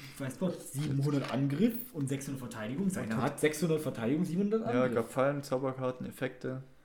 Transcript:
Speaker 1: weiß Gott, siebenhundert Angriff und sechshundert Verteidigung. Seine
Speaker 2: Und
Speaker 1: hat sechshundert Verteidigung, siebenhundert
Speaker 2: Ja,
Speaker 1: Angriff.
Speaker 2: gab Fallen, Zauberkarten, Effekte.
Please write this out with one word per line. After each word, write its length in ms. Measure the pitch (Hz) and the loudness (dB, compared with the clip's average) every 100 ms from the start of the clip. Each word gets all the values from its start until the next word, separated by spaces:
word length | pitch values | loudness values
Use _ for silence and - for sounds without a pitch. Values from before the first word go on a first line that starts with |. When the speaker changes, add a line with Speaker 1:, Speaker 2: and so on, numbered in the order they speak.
| - - | -16 -8
Speaker 1:
weiß 200 | 131 - | -6 -2
Gott, 220 | 175 - | -2 -2
siebenhundert 720 | - 131 147 139 143 139 - | -6 -4 0 2 4 2 2
Angriff 420 | 123 139 143 233 - - | 2 2 4 4 2 -6
und 140 | 156 131 | -4 -2
sechshundert 300 | 135 - 123 | -2 -4 -6
Verteidigung. 500 | 117 110 110 147 196 | -8 -6 -4 0 0
Seine 240 | - 107 113 | 0 -2 0
Speaker 2:
Und 60 | |
Speaker 1:
hat 180 | 139 - | 0 2
sechshundert 400 | 151 - 170 156 | 0 2 2 2
Verteidigung, 460 | 131 - 113 156 175 | 0 -2 0 2 2
siebenhundert 340 | 175 208 220 | 2 2 2
Speaker 2:
Ja, 200 | - 123 | 2 2
Speaker 1:
Angriff. 120 | 127 | 4
Speaker 2:
gab 160 | 117 113 | 2 0
Fallen, 320 | 135 139 143 | 2 2 2
Zauberkarten, 640 | 139 131 135 127 127 127 123 | -2 0 0 -2 -4 -4 -8
Effekte. 560 | - 127 - 131 131 - - | -4 -4 -4 -6 -6 -10 -20